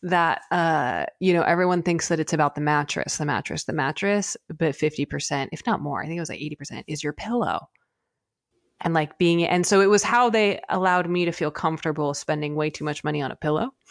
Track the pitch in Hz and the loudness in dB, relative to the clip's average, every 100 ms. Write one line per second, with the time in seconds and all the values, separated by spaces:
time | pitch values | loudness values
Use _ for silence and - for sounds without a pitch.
0 | 180 175 165 - - 175 165 156 127 85 | 0 2 2 0 -2 0 2 2 0 -2
1 | 71 - 185 170 - 170 180 180 175 170 | -4 -2 2 4 4 4 4 2 2 0
2 | - 165 156 156 147 - 147 147 147 - | 0 -2 0 0 0 0 0 0 0 -4
3 | - - 147 120 - 156 - 156 139 - | -4 -4 -2 -2 -4 -6 -4 -2 -2 -2
4 | 202 202 190 - - 160 160 143 151 - | 0 0 -2 -8 -10 -2 -2 0 -2 -2
5 | 143 143 - 143 139 151 - 208 143 143 | -4 -4 -4 -4 -4 -4 -2 -2 -2 -4
6 | 156 170 160 - 151 147 139 117 - 147 | -6 -6 -6 -8 -8 -10 -12 -12 -8 -6
7 | 190 185 208 240 165 82 - _ _ _ | -6 -6 -4 -2 0 -2 -6 _ _ _
8 | _ _ _ _ _ _ _ - 170 165 | _ _ _ _ _ _ _ -6 0 0
9 | 151 - 170 170 170 175 175 196 196 208 | 0 2 4 4 4 2 4 4 6 4
10 | 202 240 247 220 208 185 - 190 185 180 | 4 4 4 4 2 0 -4 0 2 2
11 | 175 180 170 160 151 - 165 160 160 151 | 2 0 0 0 -4 -2 -2 -2 -2 -2
12 | 147 143 - 151 151 147 151 - 151 147 | -2 -2 -4 -4 -2 -2 -2 -4 -6 -4
13 | 156 151 135 - 156 156 254 - - | -4 -4 -4 -4 -2 0 -2 -6 -18